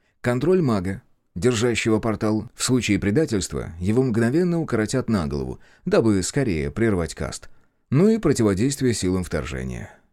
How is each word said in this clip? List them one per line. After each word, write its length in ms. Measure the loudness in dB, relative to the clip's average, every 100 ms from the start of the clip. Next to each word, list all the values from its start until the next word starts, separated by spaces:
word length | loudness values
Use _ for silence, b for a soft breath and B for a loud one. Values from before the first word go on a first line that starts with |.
| _ _
Контроль 420 | -4 0 2 2
мага, 400 | 2 0 -2 -8 -14 _ _ -2
держащего 640 | 0 2 0 0 0 0
портал. 500 | 0 -2 -2 -2 -4 -6
В 80 |
случае 340 | 0 0 2 2
предательства 760 | 2 2 0 -2 -2 -6 -8 -6
его 240 | 0 2
мгновенно 580 | 2 2 2 2 0 0
укоротят 480 | -2 -2 0 -2 0
на 200 | -2 0
голову, 320 | -4 -6 -10 b b
дабы 360 | 0 2 4 2
скорее 480 | 0 -2 0 -2 -2
прервать 420 | 0 0 0 -2
каст. 360 | -6 -10 -10 -16 -20 _ _ _
Ну 180 | 4 4
и 100 | 4
противодействие 760 | 2 2 2 2 0 0 -2
силам 280 | 0 0 -2
вторжения. 680 | -2 -6 -6 -8 -8 -10 -12 -20 _